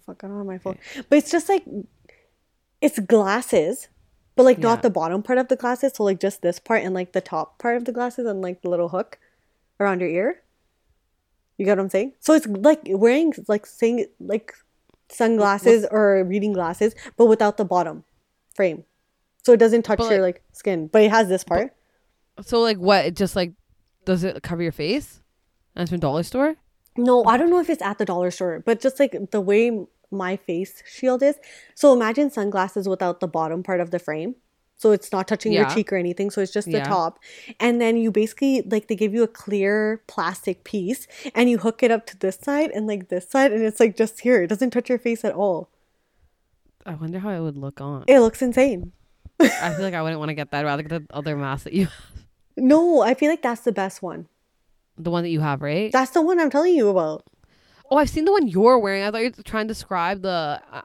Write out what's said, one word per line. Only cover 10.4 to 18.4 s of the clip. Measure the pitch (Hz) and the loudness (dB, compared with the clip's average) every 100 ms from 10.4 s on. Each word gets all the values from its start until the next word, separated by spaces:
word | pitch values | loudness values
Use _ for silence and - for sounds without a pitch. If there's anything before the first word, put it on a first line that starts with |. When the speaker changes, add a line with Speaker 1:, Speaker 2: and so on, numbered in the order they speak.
| _ _ _ _ _ _ _ _ _ _ _ - | _ _ _ _ _ _ _ _ _ _ _ -4
Speaker 1:
You | 196 | 0
get | 190 | 0
what | |
I'm | 190 | 0
saying? | 190 262 - | -2 -4 -2
So | - | 2
it's | 311 220 | 4 2
like | 196 277 311 - | 2 4 2 0
wearing, | 190 233 277 330 - - | 2 4 4 0 -2 -2
like, | 208 - | -4 -4
saying, | - 233 240 - - | -2 -2 0 -6 -10
like, | 180 214 - - _ _ _ _ _ | -6 -6 -8 -20 _ _ _ _ _
sunglasses | - 226 226 202 202 240 226 | -2 0 2 2 4 4 4
Speaker 2:
What's | 208 | 4
Speaker 1:
or | 214 202 190 | 2 4 2
reading | 185 202 208 | 0 -2 -2
glasses, | 190 165 175 214 - - - | -2 -4 -2 -4 -4 -6 4
but | 226 | 4
without | 220 208 208 | 6 2 0
the | 190 | -2
bottom | 180 165 156 - _ _ _ | 0 -2 -6 -18 _ _ _